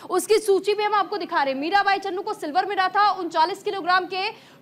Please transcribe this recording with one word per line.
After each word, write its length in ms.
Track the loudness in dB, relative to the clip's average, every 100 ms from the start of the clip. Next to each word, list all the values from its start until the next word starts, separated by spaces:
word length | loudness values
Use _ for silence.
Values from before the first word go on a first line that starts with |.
| -4
उसकी 280 | -2 2 2
सूची 360 | 4 2 2
भी 100 | 0
हम 120 | 2 0
आपको 220 | 0 -4
दिखा 260 | -2 0
रहे 100 | 0
हैं। 80 | -2
मीराबाई 380 | 0 2 2 0
चन्नू 220 | -2 -6
को 120 | -6
सिल्वर 320 | -6 -2 -2 0
मिला 220 | 0 0
था 240 | 2 2
उनचालीस 520 | 2 -2 0 0 0
किलोग्राम 420 | -6 -4 2 2 0
के 240 | -4 -4 -6 -18 -12